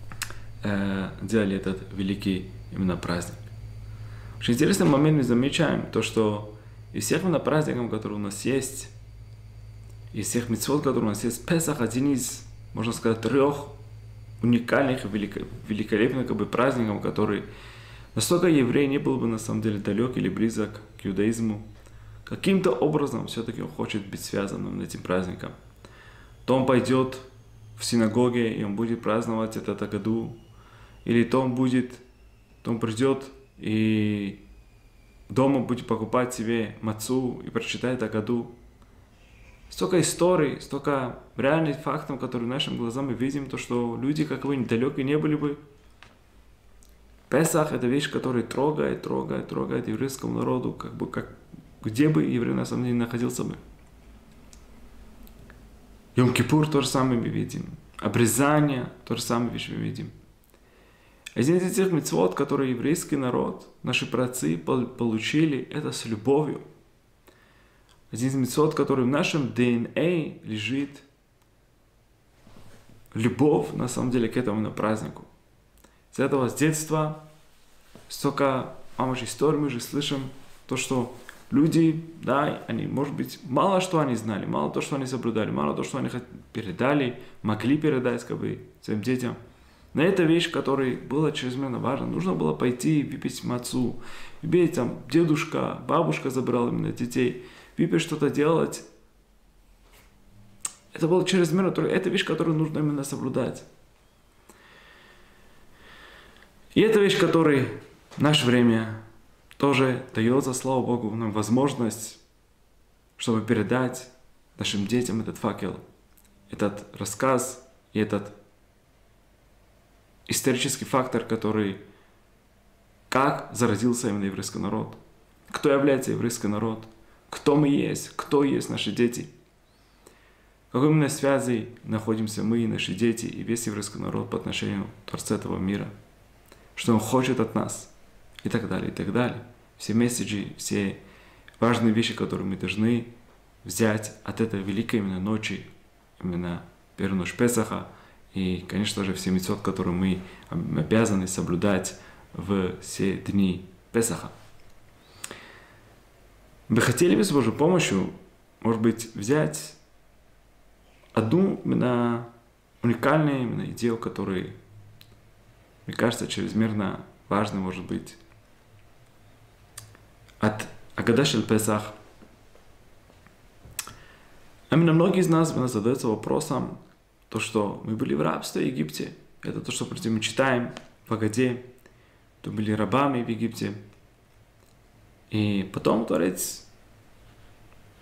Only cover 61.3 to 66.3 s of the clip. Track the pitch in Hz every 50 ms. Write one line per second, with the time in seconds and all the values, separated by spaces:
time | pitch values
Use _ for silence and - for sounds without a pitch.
61.3 | - - 117 143 170 185 185 180 190 208 190 190 175 147 143 - 165 165 180 180
62.3 | - - 139 139 139 135 139 131 127 117 117 135 156 170 - - 156 139 135 123
63.3 | - - 131 131 - - - - - - - - 92 - - - - 117 127 123
64.3 | - - 139 147 165 165 - - 135 131 123 123 - - 120 117 110 110 110 -
65.3 | - 151 160 160 143 127 127 - - - 123 117 113 - - 113 113 101 110 123